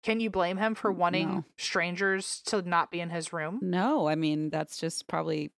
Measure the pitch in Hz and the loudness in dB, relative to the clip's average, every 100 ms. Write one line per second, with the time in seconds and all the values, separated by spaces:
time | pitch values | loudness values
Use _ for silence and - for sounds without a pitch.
0 | - 220 226 190 175 190 220 220 214 180 | 0 0 0 2 0 2 0 0 -2 2
1 | 175 175 160 190 156 - - 190 170 175 | 2 2 0 -2 -4 -8 -2 0 0 0
2 | 196 190 190 - - 214 175 175 156 170 | 2 2 -2 -8 -2 -2 2 2 2 -2
3 | 170 170 160 170 156 214 185 180 220 302 | -4 -4 -4 -4 -4 -4 0 2 2 4
4 | 156 156 156 151 156 156 160 - 160 - | 2 2 2 0 0 -2 -4 -4 -6 -6
5 | - 165 160 156 151 | -4 -2 0 -2 -4